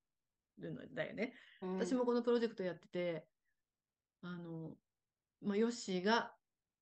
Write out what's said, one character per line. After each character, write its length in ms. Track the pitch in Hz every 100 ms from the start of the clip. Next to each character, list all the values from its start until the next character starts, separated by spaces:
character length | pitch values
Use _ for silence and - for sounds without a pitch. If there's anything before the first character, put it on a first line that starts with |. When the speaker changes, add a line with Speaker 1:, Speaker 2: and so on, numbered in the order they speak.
| _ _ _ _ _ -
Speaker 1:
る 160 | 165
の 80 | - -
だ 140 | 160 156
よ 60 |
ね。 200 | - 247 - - -
Speaker 2:
う 60 | 185
ん。 100 | 185
Speaker 1:
私 180 | - 254
も 80 |
こ 100 | 247
の 100 | 240
プ 80 | 240
ロ 80 | 240
ジ 80 | 226
ェ 20 |
ク 60 | 214
ト 80 |
や 100 | 185
っ 20 | 165
て 140 | -
て、 380 | 180 175 160 - _ _ _ _ _ _ _ _ _
あ 120 | 175 175
の、 360 | 170 165 160 - _ _ _ _ _ _
ま 120 | 202
あ、 40 | 202
ヨ 120 | 226
ッ 20 |
シ 280 | 233 - 185
ー 40 |
が 320 | 190 226 - - _ _ _ _